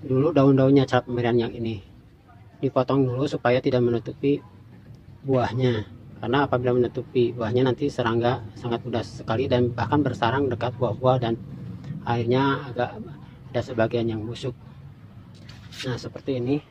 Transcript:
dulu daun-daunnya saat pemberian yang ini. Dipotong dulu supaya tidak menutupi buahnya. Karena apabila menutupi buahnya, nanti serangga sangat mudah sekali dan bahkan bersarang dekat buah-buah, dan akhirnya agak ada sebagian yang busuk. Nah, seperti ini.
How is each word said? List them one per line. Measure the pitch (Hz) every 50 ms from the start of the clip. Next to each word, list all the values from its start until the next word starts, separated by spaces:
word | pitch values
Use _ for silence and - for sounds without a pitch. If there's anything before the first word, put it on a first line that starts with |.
dulu | - - 131 131 139 160
daun-daunnya | 165 147 135 139 139 131 131 135 139 143 131 131
saat | - 123 -
pemberian | - 123 117 117 117 117
yang | 120 113 107
ini. | 101 117 113 110 110 98 - - - - - - - - _ - - - - - - - -
Dipotong | 131 - 135 127 - 135 139 135
dulu | 127 120 127 139 147
supaya | - 147 - 120 123 127
tidak | - 143 127 123 120
menutupi | 120 117 113 110 - 113 - - 139 143 139 - - - - - - - - - - - - - - - -
buahnya. | - 131 131 127 113 101 104 127 127 127 120 107 101 - - - - - - - 107
Karena | 107 120 143 143 135
apabila | - 123 123 127
menutupi | 123 123 120 117 - 127 120 - - 131 120 117 120
buahnya, | 120 117 107 117 127 131 131
nanti | 120 - 143 143
serangga | - - 120 113 113 117 113 120 127 127 - - -
sangat | - - 120 117 117
mudah | - 123 117 117 107
sekali | - - - - - 110 117 135
dan | - 127 123 123 120 -
bahkan | - - - 147 147
bersarang | 147 131 110 - 127 113 113 139 143 135
dekat | 120 110 - - - -
buah-buah, | 123 113 - 117 127 127 127 127
dan | 120 113 113 - - - - - - - - - - - - - - -
akhirnya | 120 120 117 113 123 131 139 139 139 - - 131
agak | 117 120 120 120 - 110 - - - - - - - - - -
ada | - 123
sebagian | 113 - - 110 113 110 - 120 113 117
yang | 110 107 104
busuk. | 117 117 - - 131 123 - - - - - - - - - - - - - - - - - - - - - - - - - -
Nah, | 131 123 113
seperti | - 135 - - - - 135 123
ini. | 120 123 139 147 - -